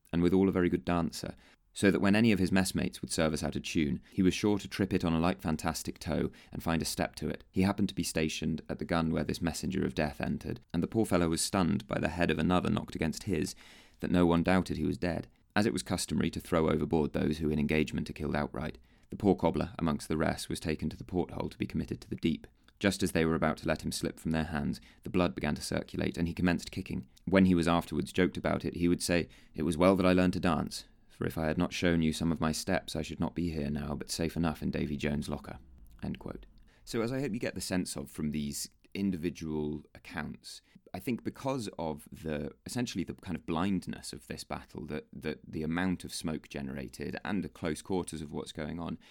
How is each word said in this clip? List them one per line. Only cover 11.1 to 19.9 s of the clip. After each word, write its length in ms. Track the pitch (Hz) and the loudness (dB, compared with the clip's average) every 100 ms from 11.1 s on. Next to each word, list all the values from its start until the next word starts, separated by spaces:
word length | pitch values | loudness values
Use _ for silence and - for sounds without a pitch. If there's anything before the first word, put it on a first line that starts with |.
| 90 85 | 4 4
was 140 | 82 | 2
stunned 440 | - 101 85 82 - | 0 2 2 0 -2
by 120 | - | -2
the 80 | 80 | 0
head 240 | 82 85 | 2 2
of 80 | 80 | 2
another 300 | 82 90 80 | 2 2 2
knocked 260 | 80 - - | 0 -2 -2
against 280 | 80 - | -2 -2
his, 300 | - 80 - - - - - _ | -2 -2 -2 -6 -18 -20 -20 _
that 100 | - | 0
no 160 | 90 87 | 6 6
one 160 | 85 | 6
doubted 360 | 85 92 90 78 | 6 4 2 0
he 80 | 78 | -2
was 120 | 82 | 0
dead. 300 | 87 82 - _ _ - | -2 -4 -6 _ _ 2
As 120 | 107 | 2
it 60 | |
was 100 | - | 2
customary 480 | - 90 - 80 82 | -2 -2 0 0 0
to 80 | 82 | -2
throw 300 | - 85 80 | 0 2 4
overboard 440 | 78 76 82 71 | 2 2 2 2
those 260 | 78 78 78 | 2 0 0
who 100 | 78 | 0
in 100 | 76 | 2
engagement 500 | 71 78 73 - 76 | 2 2 2 -2 -6
are 40 | |
killed 220 | - 73 76 | -6 -4 -2
outright, 440 | 71 - 76 - - _ _ | -2 -4 -8 -10 -18 _ _
the 60 | 92 | 2
poor 200 | 101 85 | 4 6
cobbler, 340 | 85 76 78 - | 4 2 -2 -2
amongst 300 | 80 | 0